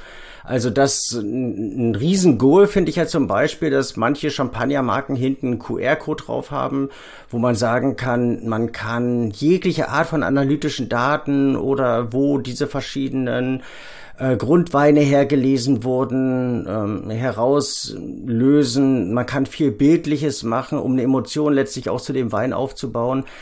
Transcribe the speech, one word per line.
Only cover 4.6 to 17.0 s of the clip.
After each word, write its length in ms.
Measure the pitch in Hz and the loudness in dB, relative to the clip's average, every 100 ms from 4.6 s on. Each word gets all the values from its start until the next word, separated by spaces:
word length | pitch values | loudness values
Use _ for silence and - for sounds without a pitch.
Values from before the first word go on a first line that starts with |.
| 123 143 113 104 - 131 | -2 0 0 -2 -2 -2
hinten 320 | 131 135 127 | -2 -2 -4
einen 100 | 113 | -4
Q-R-Code 640 | - 117 123 156 - 151 | -4 -4 -2 -2 -2 -6
drauf 260 | - 127 - | -6 -6 -6
haben, 380 | 139 127 135 139 - - - - | -6 -4 -2 -4 -8 -20 -20 -8
wo 80 | 120 | -2
man 200 | 123 113 | 0 2
sagen 400 | 117 123 135 - | 0 0 0 -2
kann, 520 | 127 120 120 113 113 | -2 0 0 -2 -4
man 240 | 110 117 | -2 -4
kann 600 | - 110 120 123 120 113 | -6 -6 -4 -2 0 -2
jegliche 580 | 104 147 180 185 156 135 | -2 0 2 0 -2 -2
Art 160 | 139 160 | -2 0
von 160 | 156 | -2
analytischen 640 | 90 139 139 147 151 - 117 | 0 0 2 0 -2 -6 -4
Daten 680 | 117 127 147 - 139 139 135 | 0 0 0 0 2 2 2
oder 580 | 127 135 123 117 117 | 0 0 0 0 -2
wo 240 | 127 143 139 | 0 0 0
diese 280 | 127 120 143 | -2 -4 -4
verschiedenen, 960 | 139 - 143 135 131 123 123 127 131 - - - - - - | -4 -6 -6 -4 -2 -2 -2 -2 -4 -8 -16 -18 -18 -18 -4
äh, 180 | 131 127 | -2 0
Grundweine 640 | 123 175 170 139 147 147 | 2 2 4 4 6 6
hergelesen 840 | 143 143 135 143 131 135 123 123 | 6 4 4 2 2 2 2 0
wurden, 800 | 123 127 131 131 131 127 127 117 - | 0 0 0 0 0 0 0 -2 -4
ähm, 420 | 107 104 107 | -4 -2 -4